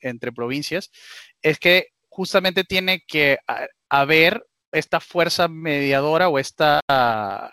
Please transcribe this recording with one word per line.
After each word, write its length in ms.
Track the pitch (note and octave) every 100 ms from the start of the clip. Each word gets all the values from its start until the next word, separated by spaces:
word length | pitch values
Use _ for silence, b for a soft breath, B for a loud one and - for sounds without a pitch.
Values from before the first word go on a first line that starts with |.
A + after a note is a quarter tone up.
entre 320 | C3 A#2+ B2
provincias, 580 | A#2+ A#2+ C#3 D3 E3 - B B B B _
es 180 | D#3 D3
que 300 | F3+ F3+ - _ _
justamente 560 | - F#3 G3 F#3 F3+ F#3
tiene 380 | F#3+ F#3 F#3 -
que 300 | D#3 C#3+ C#3 -
ha-, 200 | A#2+ - _ _
haber 560 | C#3 C#3 D#3+ E3 A3 - _ _
esta 260 | D#3 D3 E3
fuerza 480 | - F3 D#3+ - E3+
mediadora 800 | D#3+ E3 C#3+ C#3 C#3 D3 D#3+ F3+
o 100 | C#3
esta, 420 | C3 - D3+ D3 - C3+ A#2+ A2+ G#2 G2 -